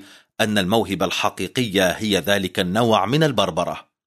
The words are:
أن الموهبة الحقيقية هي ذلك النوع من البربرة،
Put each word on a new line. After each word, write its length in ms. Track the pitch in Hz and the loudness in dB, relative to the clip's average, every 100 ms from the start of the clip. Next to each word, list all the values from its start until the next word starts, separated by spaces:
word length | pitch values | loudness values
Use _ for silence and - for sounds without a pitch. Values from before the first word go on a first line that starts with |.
| - - _ - | -4 -20 _ -4
أن 160 | 110 104 | 0 0
الموهبة 480 | 92 113 92 92 90 | 2 2 2 -2 -2
الحقيقية 840 | - 101 - 92 - 120 92 92 | -2 -2 -4 -6 -4 -2 2 2
هي 300 | 80 110 95 | 0 0 0
ذلك 400 | 82 101 92 - | 2 0 0 -2
النوع 460 | 90 101 120 107 98 | -2 0 2 2 2
من 180 | 147 | 2
البربرة، 640 | 156 110 95 82 85 76 - _ | 2 2 0 -2 -4 -6 -14 _